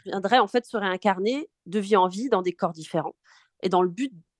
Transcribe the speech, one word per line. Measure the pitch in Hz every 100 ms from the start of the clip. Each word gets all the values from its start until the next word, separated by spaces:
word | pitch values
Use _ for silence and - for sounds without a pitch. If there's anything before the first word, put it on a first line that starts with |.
| 190
viendrait | 196 196 254
en | -
fait | 247 -
se | 220
réincarner | 196 185 208 185 202 269 330 _ -
de | 202
vie | 196 202
en | 185
vie | 185 262
dans | 208
des | 180
corps | - 175
différents | 160 156 170 151 - _ _ _ -
et | 190
dans | 180
le | 180
but | 175 269 180 _ _